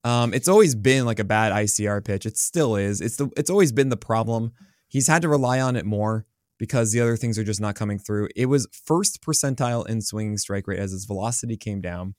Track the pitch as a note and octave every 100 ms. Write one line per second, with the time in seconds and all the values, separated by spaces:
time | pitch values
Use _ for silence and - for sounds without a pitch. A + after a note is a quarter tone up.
0 | A#2+ A#2+ A#2+ A2+ F3 G#3 F#3+ A#2 B2+ C3+
1 | A#2+ A2 G2+ G#2+ A2 G2+ G#2+ - G#2 G#2
2 | G2+ G2 A2 - - F3 C#3 G#2 G2 G2+
3 | G#2 - C#3 - - G3 E3+ A#2+ C3+ A#2+
4 | - A2+ A2+ A2+ A#2 _ - _ _ C#3
5 | C3 E3 E3 D3 B2 B2+ C3 B2 G2 G#2
6 | G#2+ A2 - _ _ _ A2+ B2+ A2 A#2
7 | A#2 A#2 A#2 G#2+ G#2+ G2+ G#2+ G2+ G#2 G2+
8 | - G#2 G#2 - B2+ C#3+ A2+ - - E3
9 | G3+ - - D3+ C#3 A#2+ B2 A#2+ - A2+
10 | G#2 G#2+ G#2+ G#2 - G2+ G2 F#2 G2 F#2+
11 | G2 G2 A2 A#2+ A#2+ A2+ - G2 F2 F2
12 | F#2